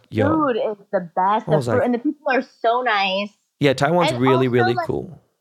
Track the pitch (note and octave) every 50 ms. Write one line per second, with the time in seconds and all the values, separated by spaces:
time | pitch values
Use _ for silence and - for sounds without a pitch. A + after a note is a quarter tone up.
0 | _ - - G#2+ G#2+ - - D#4+ D4+ C4+ A#3 - C#3 A3 G#3+ - - _ - F#3+
1 | F3+ E3 - F#3 F#3 G3 G#3+ A#3 - D#3 D3+ D3+ B2 A#2+ A2+ - - B3 A#3+ A#3
2 | A#3+ D4+ - - - C#4+ B3+ B3 B3+ - _ _ - A3+ A#3 B3 B3+ A#3+ G#3+ G3+
3 | G3 F#3+ F#3 G3 G#3 G#3 - _ _ _ _ - C#3+ C#3 C3 C3+ C#3+ C#3+ E3+ F3
4 | E3+ - B2+ A#2+ B2+ C3 C3 B2+ C3 B2+ A#2 B2 A#2 A#2+ A#2+ - - - - C#2
5 | B1+ - - - _ _ _ _